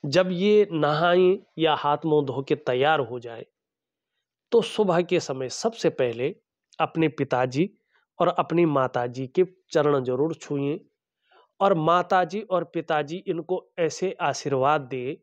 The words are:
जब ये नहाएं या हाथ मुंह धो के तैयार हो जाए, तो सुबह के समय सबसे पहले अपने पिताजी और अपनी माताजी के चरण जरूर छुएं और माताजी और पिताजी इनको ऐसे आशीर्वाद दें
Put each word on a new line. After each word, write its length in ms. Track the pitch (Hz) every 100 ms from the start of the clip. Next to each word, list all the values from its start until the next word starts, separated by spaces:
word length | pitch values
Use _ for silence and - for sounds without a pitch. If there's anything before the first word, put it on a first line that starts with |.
जब 240 | 147 151 185
ये 380 | 180 202 208 202
नहाएं 640 | 165 147 151 175 180 185 196 _ -
या 160 | 160
हाथ 300 | 143 147 147 160
मुंह 200 | 151 139
धो 160 | 131
के 120 | 135
तैयार 460 | 143 - 123 143 156
हो 180 | 120 123
जाए, 280 | 117 117 - _ _ _ _ _ _ _ _ _ _
तो 100 | 233
सुबह 380 | 220 - 208 170
के 180 | 175 175
समय 280 | - 131 127
सबसे 420 | - 233 226 165
पहले 440 | - 127 117 135 202 _ _ _ -
अपने 280 | 160 165 160
पिताजी 640 | 147 139 127 127 131 196 _ _ _ _ _
और 100 | 175
अपनी 360 | - 175 165 170
माताजी 600 | 143 127 127 123 123 131
के 180 | 185 180 _ _
चरण 320 | 165 147 143
जरूर 300 | 127 127 156
छुएं 440 | 151 - 143 139 151 _ _ _ _ _ _ _ _
और 140 | 196
माताजी 680 | 180 156 175 175 190 175 196
और 240 | - 185
पिताजी 520 | 165 170 165 156 143 175
इनको 480 | 196 170 160 180 _ -
ऐसे 380 | 160 - 190 -
आशीर्वाद 600 | 147 135 147 135 135 151
दें 360 | 131 131 123 -